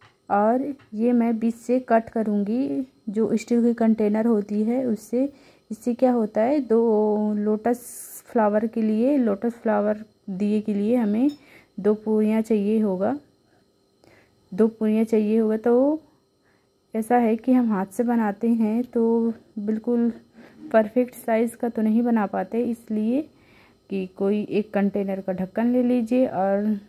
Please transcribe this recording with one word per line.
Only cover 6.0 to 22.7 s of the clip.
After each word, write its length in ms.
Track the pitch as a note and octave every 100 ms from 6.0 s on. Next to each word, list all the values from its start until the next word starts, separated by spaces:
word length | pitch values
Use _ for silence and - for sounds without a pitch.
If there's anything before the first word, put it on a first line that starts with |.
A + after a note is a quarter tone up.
| B3+
होता 280 | A#3+ G#3+ G#3+
है, 200 | A3+ D4+
दो 720 | A#3+ A3+ A#3 G#3+ G#3+ G#3 G#3+ G#3
lotus 880 | G#3 G#3+ A#3 B3 - - - - -
flower 420 | A#3+ G#3 G#3 A3+
के 140 | A3+
लिए, 360 | A3 G#3+ B3 D4
lotus 360 | A#3 G3 A#3
flower 520 | A3+ A3+ G#3 G#3 G#3+ A3 _ -
दिए 300 | F#3 G#3 G#3+
के 120 | G#3
लिए 220 | G3+ G#3 B3
हमें 320 | G#3+ G#3+ C#4 C#4+ - - _ -
दो 160 | G3 G#3+
पूरियाँ 460 | G#3+ G#3+ G#3+ A3
चाहिए 360 | A3 A3 G3+ A3
होगा, 380 | G#3+ F#3 G3+ C#4+ - _ _ _ _ _ _ _ _ - _ _ _
दो 160 | F#3 A3
पूरियाँ 340 | A3 A3 G#3+ A3
चाहिए 320 | A3 G#3 A3
होगा। 180 | A3 A3
तो 440 | A#3 A#3+ C#4 D#4 - _ _ _ _ _ _ _ _
ऐसा 240 | A3 A3 B3
है 180 | A#3 A3+
कि 180 | B3
हम 180 | B3+ A#3
हाथ 140 | G3+ G3
से 160 | -
बनाते 440 | A#3+ A#3 G#3+ G3+ A#3
हैं 340 | A#3 G#3+ A3+ B3
तो 480 | A#3+ A3+ A#3 A3+ A3+ - -
बिल्कुल 500 | G#3 A3 A3 A#3+ A#3 A3+ - - - - -
perfect 420 | A3+ G#3+ B3 B3 -
size 400 | - A3 A#3 -
का 140 | A#3+
तो 120 | A#3
नहीं 200 | A3 A3
बना 240 | A#3+ A3+ G3
पाते, 340 | G3 F#3+ A3+
इसलिए 600 | A#3+